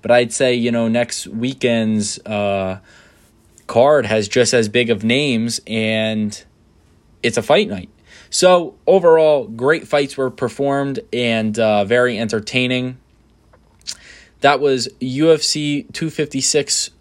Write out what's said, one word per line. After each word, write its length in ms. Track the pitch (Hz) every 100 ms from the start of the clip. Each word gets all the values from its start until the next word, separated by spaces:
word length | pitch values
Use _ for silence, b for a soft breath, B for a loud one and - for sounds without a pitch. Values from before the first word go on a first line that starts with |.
But 100 | 107
I'd 200 | 120 120
say, 220 | - 131 123
you 160 | 120
know, 160 | 117 117
next 400 | 117 120 - -
weekend's, 920 | 110 123 131 123 117 110 107 104 - -
uh, 540 | 107 101 98 95 95 b b b b b _ _ _ -
card 400 | 113 135 151 110
has 220 | 110 104
just 260 | 127 117
as 140 | 123 107
big 220 | 113 117
of 140 | 107
names, 580 | 110 127 147 117 117 113 -
and 800 | 113 110 110 110 107 104 - - _ _ _ _ _ _ _
it's 140 | 120 117
a 40 |
fight 280 | - 160 214
night. 200 | 98 - _ B B B
So, 460 | - 180 180 156 - -
overall, 580 | 185 170 160 156 147 107
great 420 | 113 131 165 -
fights 300 | 147 139 -
were 140 | 131
performed 680 | 117 123 - 139 139 139 131 -
and, 440 | 120 120 113 110 107
uh, 280 | 110 104 101
very 320 | 120 123 110
entertaining. 800 | 113 110 107 127 123 127 127 127 _ _ _ _ _ _ _ _ - B B B B B
That 180 | 139 139
was 300 | 143 131 113 _
U 320 | 127 131 156
F 100 | 156
C 440 | 156 151 147 143 -
two 160 | - 160
fifty-six 800 | - 143 139 131 147 143 - - _